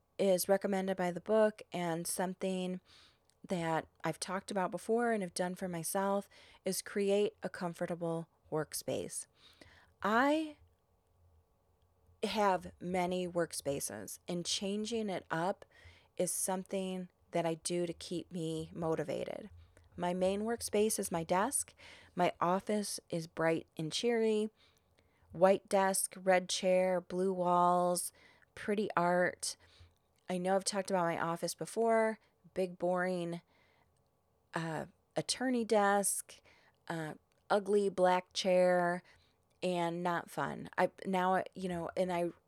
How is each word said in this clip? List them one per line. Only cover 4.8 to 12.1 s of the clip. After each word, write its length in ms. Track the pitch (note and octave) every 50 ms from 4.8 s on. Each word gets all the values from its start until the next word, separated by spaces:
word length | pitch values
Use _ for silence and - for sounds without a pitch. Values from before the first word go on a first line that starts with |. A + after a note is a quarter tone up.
| - - A3+ A#3 A#3+ A#3
and 120 | A3+ G#3
have 120 | F#3 F3 -
done 220 | - F#3 F3+ F#3
for 100 | - F#3+
myself 640 | F#3 F3 E3 D#3+ - - G3 G3 G3 G3 G3+ G3+ - - - - - - - -
is 180 | F#3+ F#3 -
create 500 | - - - G#3 G3+ G3 G3 G#3 G#3 - - _
a 60 | - F#3
comfortable 800 | - - F3+ E3+ E3+ - F3 F3 F3 E3+ F3 E3 E3 E3 E3 - _ _ _ -
workspace. 760 | D3+ D#3 D3 - - - - B2+ B2 G2+ E2+ - - - - - _ _ - - - - - - - - - _ _ _
I 540 | - G3 A3 A#3 C4+ C#4+ D4+ D#4+ D#4+ D4+ D4 - - _ _ _ _ _ _ _ _ _ _ _ _ _ _ _ _ _ _ _ _ _ _ _ _ _ _ _ _ _